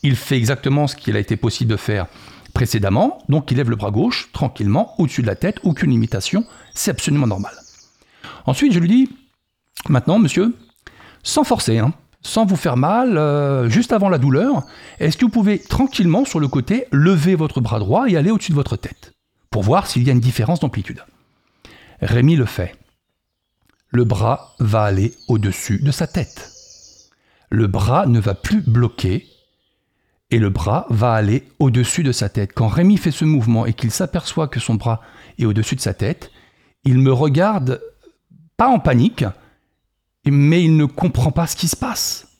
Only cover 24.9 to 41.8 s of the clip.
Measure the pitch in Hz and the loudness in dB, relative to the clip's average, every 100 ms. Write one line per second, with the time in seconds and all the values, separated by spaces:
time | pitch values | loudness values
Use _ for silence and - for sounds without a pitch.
24.9 | 98 110 - - 113 101 95 - 98 143 | 0 -2 -4 -2 0 0 -4 -4 -2 0
25.9 | - 160 180 135 - - - - - - | -2 -4 -4 -6 -12 -20 -20 -20 -20 -20
26.9 | - _ _ _ _ _ 113 104 98 104 | -20 _ _ _ _ _ 0 0 0 0
27.9 | 143 185 117 101 85 - 214 151 117 120 | 2 2 2 2 -4 -2 0 2 2 0
28.9 | - 92 110 - _ _ _ _ _ _ | -2 -4 -4 -6 _ _ _ _ _ _
29.9 | _ _ _ _ 117 104 95 92 139 226 | _ _ _ _ 0 0 0 -2 -2 -2
30.9 | 113 120 113 104 120 - _ 143 120 120 | 0 2 2 0 -2 -4 _ 0 2 0
31.9 | - 143 120 104 - 101 - 110 98 180 | 0 -2 -2 -4 -4 -6 -2 -2 2 4
32.9 | 208 175 143 156 151 113 113 113 110 117 | 4 0 0 0 2 2 0 0 -2 -4
33.9 | - 185 175 - - 151 120 - 110 117 | -4 -4 -4 -6 -4 -4 -4 -4 -2 -2
34.9 | 113 - - - - 110 104 110 131 107 | -4 -8 -20 -20 -4 0 0 -2 -4 -4
35.9 | 98 101 - - _ _ _ _ _ 135 | -4 -4 -6 -12 _ _ _ _ _ 0
36.9 | 127 131 127 151 139 196 208 127 123 - | 4 4 4 2 2 2 0 -2 -6 -10
37.9 | _ _ _ _ - _ - 240 233 151 | _ _ _ _ -20 _ 0 2 2 2
38.9 | 123 175 - 107 - _ _ _ _ _ | 4 2 0 -6 -6 _ _ _ _ _
39.9 | _ _ _ - 143 143 170 165 156 147 | _ _ _ 0 4 4 4 4 4 2
40.9 | - 175 - 131 165 165 - 165 - | 0 -2 0 0 0 -4 -4 -6 -4